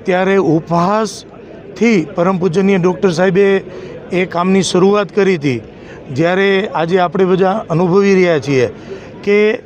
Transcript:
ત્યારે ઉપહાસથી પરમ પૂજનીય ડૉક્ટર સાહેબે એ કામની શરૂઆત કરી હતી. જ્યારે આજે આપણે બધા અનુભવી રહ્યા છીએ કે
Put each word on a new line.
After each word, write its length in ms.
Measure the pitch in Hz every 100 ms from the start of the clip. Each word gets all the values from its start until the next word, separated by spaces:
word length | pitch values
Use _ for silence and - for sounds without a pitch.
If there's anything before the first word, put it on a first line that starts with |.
ત્યારે 340 | - 180 190 196
ઉપહાસથી 1700 | 170 160 156 170 175 214 220 - - - - - - - 226 214 147 -
પરમ 220 | 175 190
પૂજનીય 400 | 185 170 196 196
ડૉક્ટર 340 | 175 180 190
સાહેબે 340 | 156 185 180 196 196 - - - - -
એ 140 | 175 185
કામની 360 | 165 180 190
શરૂઆત 480 | 180 180 190 208 196 -
કરી 200 | 196 180
હતી. 260 | 143 120 110 - - - -
જ્યારે 560 | 131 165 185 196 196 208
આજે 260 | 165 165 190
આપણે 260 | 175 185 185
બધા 400 | 185 185 214 -
અનુભવી 460 | 160 180 190 196 190
રહ્યા 240 | 180 160
છીએ 280 | 139 135 120 - - - - -
કે 360 | - 202 214 220